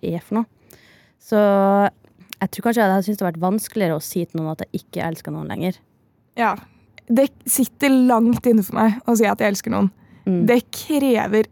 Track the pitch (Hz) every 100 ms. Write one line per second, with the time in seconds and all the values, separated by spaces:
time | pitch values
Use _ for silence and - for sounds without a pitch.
0 | 165 170 - 214 233 _ _ - _ _
1 | _ _ - 214 208 196 196 196 202 -
2 | _ _ - - 196 - 233 233 208 190
3 | 190 208 185 165 180 214 - - 185 160
4 | - - 165 165 156 156 - - - 170
5 | 170 165 - 151 151 - 175 185 _ _
6 | _ _ _ - 226 202 - _ _ _
7 | - 233 277 _ - - 247 - 285 262
8 | 254 233 233 240 247 220 190 - 220 220
9 | - 233 214 202 214 196 - 208 196 -
10 | _ - - 180 214 240 - - - 302
11 | 277 233 - 214 214